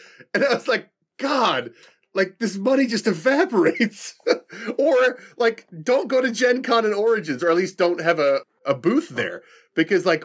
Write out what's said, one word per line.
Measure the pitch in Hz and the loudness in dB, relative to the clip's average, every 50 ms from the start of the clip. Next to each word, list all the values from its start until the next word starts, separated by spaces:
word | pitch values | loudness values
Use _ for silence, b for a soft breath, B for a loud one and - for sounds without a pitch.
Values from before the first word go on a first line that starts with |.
| B B B B B B - | B B B B B B -2
And | 202 277 | -2 0
I | 269 233 | 0 0
was | - - | 0 -2
like, | - 226 - - - _ _ _ _ _ - | -2 -4 -4 -4 -8 _ _ _ _ _ -8
"God, | 269 277 294 262 226 185 147 127 120 117 b b b b b b b b - | -4 -2 0 0 0 0 0 -2 -4 -8 b b b b b b b b -2
like, | 190 190 185 - - | -2 -2 -2 -4 -6
this | 233 190 185 | -6 -6 -4
money | 196 196 254 269 277 269 | -2 0 0 2 2 2
just | 233 226 - - | 0 -2 -2 -2
<laughs> | 220 180 | -2 -2
evaporates." | 160 - 262 277 294 370 - 240 185 - - - - 226 202 - - - - - _ _ | 0 0 0 2 2 0 2 2 2 2 2 2 0 -2 -2 -4 -6 -14 -16 -16 _ _
<laughs> | 480 - - - B B B 220 220 240 | 0 0 0 -4 B B B -10 -6 -2
Or, | - 277 320 269 247 254 247 - B B B B | 0 2 4 4 4 2 2 0 B B B B
like, | - 240 226 220 - - _ 180 160 156 | -2 0 0 -2 -4 -10 _ -18 -6 -2
don't | 247 247 285 359 | 0 0 0 2
go | 208 262 254 | 2 0 0
to | 254 247 | 2 0
Gen | 226 208 247 247 247 254 - | 0 0 2 2 2 0 0
Con | 254 240 226 220 | 0 2 2 2
and | 214 202 | 2 0
Origins, | 202 220 233 226 214 160 156 135 120 170 | 0 2 2 0 0 -2 -4 -4 -2 0
or | 170 | 2
at | 165 | 2
least | 180 190 180 - | 2 0 -2 -2
don't | - 180 175 175 170 | -2 0 0 0 0
have | 160 170 170 156 | 0 0 2 2
a, | 143 139 139 139 - _ _ _ - | 2 2 0 0 -2 _ _ _ -2
a | 139 135 | -2 -2
booth | 123 113 180 247 311 - - | 0 0 0 0 0 0 -2
there. | 123 120 101 170 175 - b b b b b b _ | -4 -6 -6 -6 -8 -10 b b b b b b _
Because, | 165 160 - 202 180 175 | -2 0 2 0 2 2
like, | 185 165 156 | 2 0 0